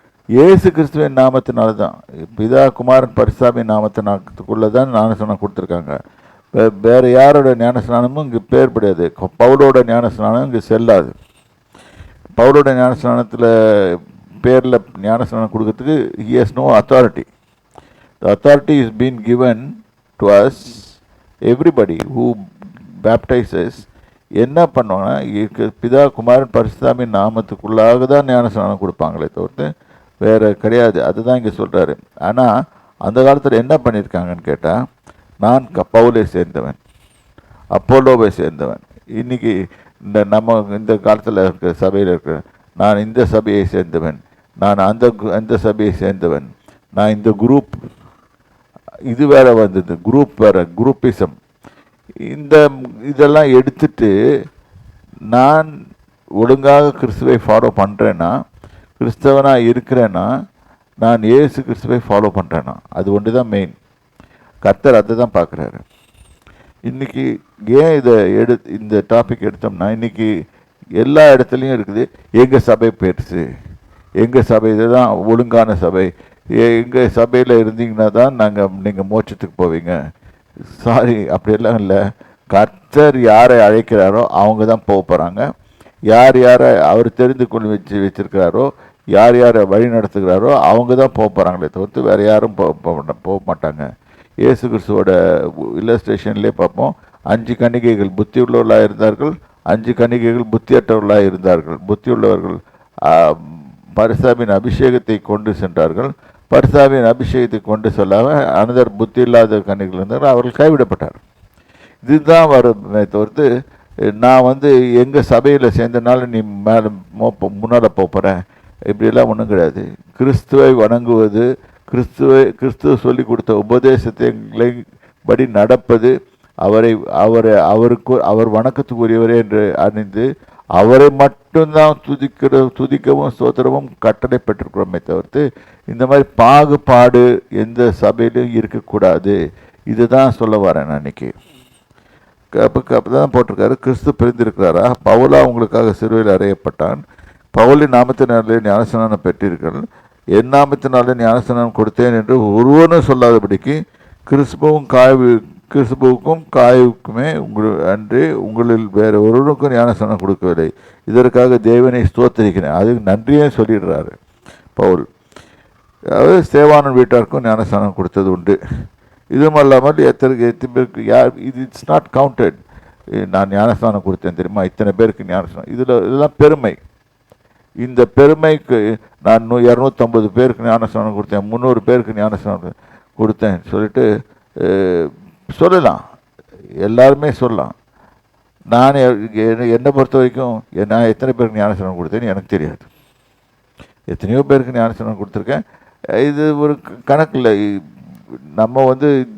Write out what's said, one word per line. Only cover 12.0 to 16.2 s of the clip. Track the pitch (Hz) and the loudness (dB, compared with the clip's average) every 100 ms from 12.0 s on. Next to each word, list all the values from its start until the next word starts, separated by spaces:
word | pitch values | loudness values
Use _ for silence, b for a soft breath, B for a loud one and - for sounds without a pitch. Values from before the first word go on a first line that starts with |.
| b b - - | b b -8 2
பவுலோட | 123 143 139 | 4 4 4
ஞானஸ்நானத்துல | 127 127 123 123 120 117 120 120 113 110 104 95 87 - _ _ - | 2 0 0 -2 -4 -4 -2 2 4 4 2 0 -4 -10 _ _ -6
பேர்ல | 123 127 127 120 98 - | 0 2 2 -2 -2 -8
ஞானஸ்நானம் | 101 117 117 117 110 113 | -4 -4 -4 -6 -6 -4
கொடுக்கறதுக்கு | 107 107 127 156 110 | -6 -6 -4 -4 -4
he | - | -8